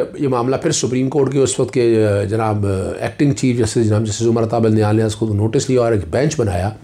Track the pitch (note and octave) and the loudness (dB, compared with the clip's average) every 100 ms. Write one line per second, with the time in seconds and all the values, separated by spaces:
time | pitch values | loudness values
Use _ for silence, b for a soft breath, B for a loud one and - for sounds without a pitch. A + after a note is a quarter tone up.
0 | B2 - C#3+ B2 B2 C3+ E3 D3 B2+ B2+ | -2 -4 -2 0 0 0 -2 -2 -2 -2
1 | C3 D3 C3 C#3 B2+ - B2 B2+ A#2 A2+ | 0 0 0 2 0 0 -2 2 2 4
2 | G#2+ G2+ G2 A2 A2+ G#2 G2+ F#2+ - - | 2 0 0 -2 0 0 0 -2 -4 -6
3 | A2+ - D3 G#2 C3 A#2+ A2+ B2 A2 G#2+ | -6 0 0 2 0 0 0 2 2 2
4 | G#2+ G#2 A#2 A#2 A2+ A#2 A2 A2 G#2 A2 | 0 0 0 2 0 2 2 2 2 2
5 | A2 - A2 G#2 A2 C#3 C3+ B2+ A#2 A2 | 0 -2 -2 0 0 0 0 0 2 0
6 | D#2+ A#2 D3+ - G#2+ F2+ G2+ - | -2 -2 -2 0 -2 -2 -4 -6